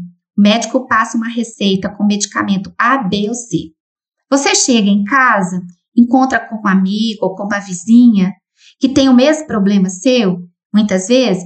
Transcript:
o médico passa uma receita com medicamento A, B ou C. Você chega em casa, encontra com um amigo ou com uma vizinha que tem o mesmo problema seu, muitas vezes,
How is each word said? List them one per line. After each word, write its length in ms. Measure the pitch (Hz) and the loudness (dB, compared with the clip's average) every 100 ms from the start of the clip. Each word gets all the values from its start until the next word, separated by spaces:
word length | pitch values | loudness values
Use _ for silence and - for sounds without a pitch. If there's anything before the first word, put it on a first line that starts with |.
| - _ _ - | -10 _ _ 0
o 20 | |
médico 460 | 202 233 233 254 - | 2 2 -2 -4 -2
passa 300 | 226 233 233 | -2 -2 -4
uma 120 | 226 | -4
receita 600 | 233 220 - 196 190 190 | -6 -8 -4 -2 -2 -4
com 140 | - | -4
medicamento 680 | 202 208 - 214 208 190 - - | -2 -2 -4 -6 -4 -4 -4 -4
A, 200 | 233 269 | -2 -2
B 300 | 190 202 208 | -2 -4 -4
ou 60 | |
C. 380 | 240 - 160 - _ _ _ _ _ _ | -8 -6 -8 -8 _ _ _ _ _ _
Você 240 | 269 403 | 0 0
chega 340 | 415 - 233 202 | 0 0 2 2
em 140 | 202 | 0
casa, 580 | 202 269 254 202 180 180 - - _ 233 | 0 2 2 0 -2 -6 -10 -18 _ 0
encontra 420 | 240 262 262 233 | 2 2 0 -2
com 180 | - 214 | -6 -6
um 120 | 196 | 0
amigo 580 | 190 190 214 226 202 185 | 2 0 -2 -4 -4 -6
ou 80 | |
com 100 | 185 | -4
uma 140 | 202 202 | -6 -6
vizinha 760 | 196 175 220 233 240 202 185 - _ _ _ _ | -6 -8 4 6 6 4 0 -2 _ _ _ _
que 100 | 262 | 0
tem 200 | 269 269 | 2 4
o 60 | |
mesmo 340 | 247 285 311 - | 4 4 2 -2
problema 420 | 220 196 202 185 | -2 0 2 0
seu, 480 | - 262 247 190 175 - _ _ | -2 0 2 0 -2 -10 _ _
muitas 360 | 208 214 185 185 | -2 0 -2 0
vezes, 360 | 254 233 175 | 0 2 -2